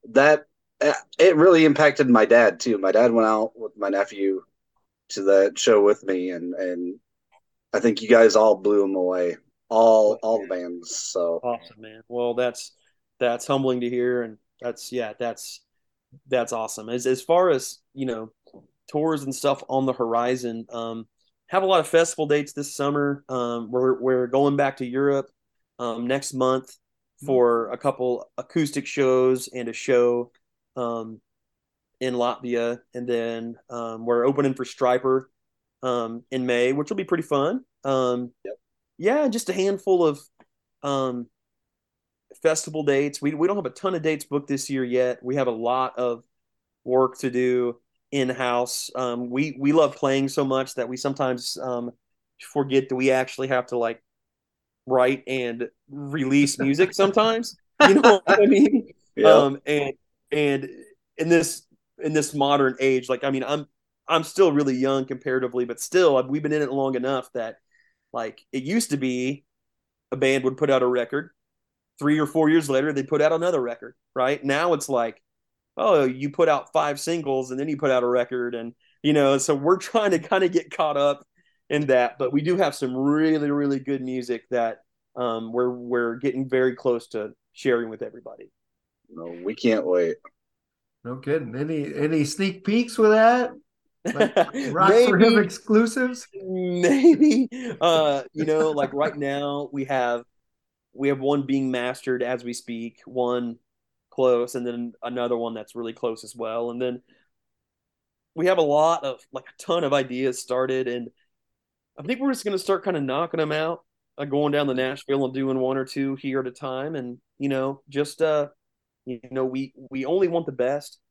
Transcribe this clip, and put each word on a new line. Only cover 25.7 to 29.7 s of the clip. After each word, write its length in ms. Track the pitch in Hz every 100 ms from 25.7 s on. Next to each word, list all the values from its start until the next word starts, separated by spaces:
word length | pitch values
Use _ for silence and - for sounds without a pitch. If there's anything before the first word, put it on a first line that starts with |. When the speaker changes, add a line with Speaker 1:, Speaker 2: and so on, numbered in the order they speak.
| -
Speaker 2:
um, 280 | 120 113 120
next 280 | 139 -
month 420 | 135 127 131 131 - _ _ _ _
Speaker 3:
Mm. 40 | 143
Speaker 2:
for 420 | 127 120 117 107
a 40 | 120
couple 540 | 143 131 127 120 - -
acoustic 480 | - 170 147 143 139
shows 640 | - 131 127 127 131 -
and 200 | 127
a 40 | 117